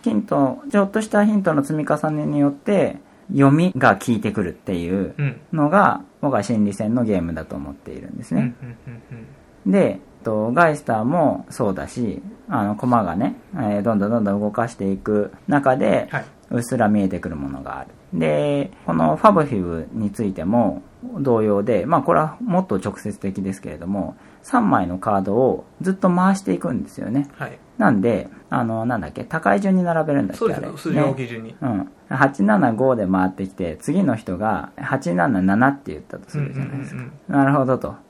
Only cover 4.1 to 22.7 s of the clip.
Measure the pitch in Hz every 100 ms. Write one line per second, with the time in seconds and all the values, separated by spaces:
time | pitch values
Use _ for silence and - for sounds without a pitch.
4.1 | 110 107 107 90 - - 87 85 95 90
5.1 | - 143 113 - 156 147 190 92 - -
6.1 | _ 143 120 101 110 104 98 107 123 113
7.1 | 95 82 80 82 71 73 71 - - -
8.1 | - 120 - - - 127 117 - 117 -
9.1 | 117 110 - - - 190 190 135 - -
10.1 | - 117 107 110 135 170 143 - 113 117
11.1 | 175 143 95 - - 110 95 69 - 113
12.1 | - 92 117 - 139 101 107 127 120 92
13.1 | 85 131 - - 175 107 104 104 107 101
14.1 | 117 101 101 104 110 117 - 98 98 -
15.1 | 104 101 - - 147 139 131 - 123 -
16.1 | 135 - - - 117 117 127 107 104 95
17.1 | 90 95 78 71 67 67 67 - - -
18.1 | 165 160 147 147 143 185 - - 165 160
19.1 | 156 220 190 143 110 87 82 78 113 104
20.1 | 101 104 87 82 117 117 - - - 247
21.1 | 220 135 113 107 101 104 107 117 165 -
22.1 | 170 156 - 240 180 185